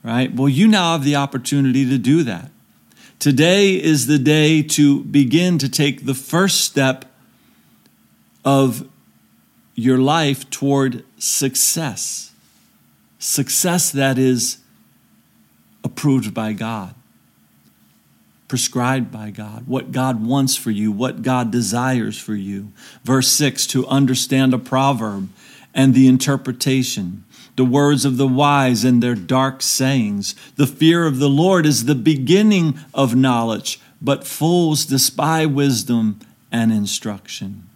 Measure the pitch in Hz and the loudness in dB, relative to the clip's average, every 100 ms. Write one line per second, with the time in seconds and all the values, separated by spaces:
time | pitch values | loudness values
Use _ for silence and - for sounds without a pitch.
0 | 117 120 131 120 139 135 220 208 170 165 | -4 -4 -2 0 0 4 4 4 2 -2
1 | 139 147 139 127 - 143 135 127 127 131 | -2 -2 -4 -6 -4 0 2 2 0 0
2 | 117 160 131 87 - _ _ _ _ _ | 2 2 0 -6 -14 _ _ _ _ _
3 | - _ - 127 160 196 196 185 160 151 | -20 _ 0 2 4 4 4 2 2 0
4 | 117 147 151 151 151 156 151 - 147 139 | 2 2 4 4 4 2 0 2 4 4
5 | - 143 131 151 180 165 131 - 147 135 | 2 2 4 2 2 0 -2 0 -2 -2
6 | 131 131 - 170 190 - - 143 131 127 | -6 -8 -2 0 2 0 -2 0 0 -2
7 | - _ _ _ _ _ _ _ _ _ | -12 _ _ _ _ _ _ _ _ _
8 | _ _ _ _ 135 139 131 117 - _ | _ _ _ _ 0 2 2 -2 -14 _
9 | _ _ _ _ _ _ _ - 120 131 | _ _ _ _ _ _ _ -2 0 2
10 | 135 165 147 139 - - 139 139 131 120 | 2 2 0 -4 -8 -6 0 0 0 -4
11 | - _ - - 135 127 - 165 151 98 | -16 _ -6 -2 -4 -2 -2 -2 -6 -8
12 | - - - _ _ _ _ _ _ _ | -10 -10 -14 _ _ _ _ _ _ _
13 | _ _ - - 131 - 180 175 - 139 | _ _ -6 -4 -2 -2 0 0 -2 0
14 | 135 127 131 123 104 - _ _ _ _ | 0 2 2 2 -2 -8 _ _ _ _
15 | _ _ _ _ _ _ _ _ - - | _ _ _ _ _ _ _ _ -12 -4
16 | 147 135 107 92 110 104 113 110 95 - | 0 0 -2 -6 -6 -6 -8 -8 -12 -18
17 | _ _ _ _ _ _ _ _ _ _ | _ _ _ _ _ _ _ _ _ _
18 | _ _ _ _ _ 127 - 127 123 131 | _ _ _ _ _ -6 -4 -2 -2 -2
19 | 113 107 107 101 107 110 123 131 - 131 | -6 -10 -14 -12 -14 -14 -8 -8 -6 -4
20 | 131 117 113 139 135 - 117 104 107 101 | -2 -2 -2 0 0 -2 -4 -2 -2 -2
21 | 127 - 120 127 120 120 104 120 127 127 | -4 -4 -4 -2 -2 -2 -2 -4 -2 -2
22 | 107 107 - 104 98 98 101 - - - | -4 -8 -8 -8 -6 -10 -12 -20 -20 -14
23 | - 131 127 - 143 127 - 131 123 135 | -2 0 2 0 0 -2 -4 -4 0 0
24 | 135 127 - 135 131 127 - 131 139 127 | 2 0 -2 0 2 0 -2 0 0 -2
25 | 110 98 95 - - - - - 135 131 | -6 -8 -10 -14 -20 -20 -8 2 4 6
26 | 131 131 147 139 - 123 143 131 123 - | 6 6 2 -2 -4 -4 -2 0 -2 -4
27 | 90 95 - - - - 127 139 143 143 | -8 -10 -18 -20 -10 0 2 4 4 2
28 | 139 127 135 127 143 143 131 117 127 123 | 0 0 0 2 2 4 2 2 4 4
29 | 123 113 85 131 135 135 - - 131 135 | 2 -4 -2 0 0 -2 -4 -2 0 0
30 | 107 101 98 - - - 151 - 160 170 | -2 -4 -8 -12 -14 -2 -2 4 4 4
31 | 165 131 143 139 185 185 151 135 117 139 | 0 0 2 2 4 4 2 0 0 0
32 | 113 147 127 190 214 196 160 135 - - | 0 0 2 4 4 2 0 -4 -8 -2
33 | 135 123 131 120 113 107 - - _ _ | 0 2 2 0 -2 -4 -8 -12 _ _
34 | 139 139 - - 156 175 165 151 - 131 | -4 -4 -6 -4 0 2 2 0 -2 -2
35 | - - 151 160 160 139 143 117 - 120 | -2 -2 0 0 0 2 0 0 -2 0
36 | 110 104 - _ _ 117 113 110 101 - | 0 -4 -16 _ _ -2 0 0 -2 -6
37 | 110 101 - - 98 98 90 | -8 -12 -14 -14 -14 -14 -20